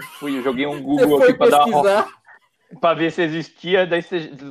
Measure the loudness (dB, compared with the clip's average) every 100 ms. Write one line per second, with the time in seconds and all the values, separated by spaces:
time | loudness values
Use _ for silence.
0 | -14 -12 -8 -6 -4 -4 -6 -8 -4 0
1 | 2 4 4 4 4 4 4 2 2 2
2 | -2 -8 _ -20 _ _ _ -4 -2 0
3 | -2 -2 -4 -4 -10 _ -4 -2 0 -2
4 | -4 -8 -10 -14 -20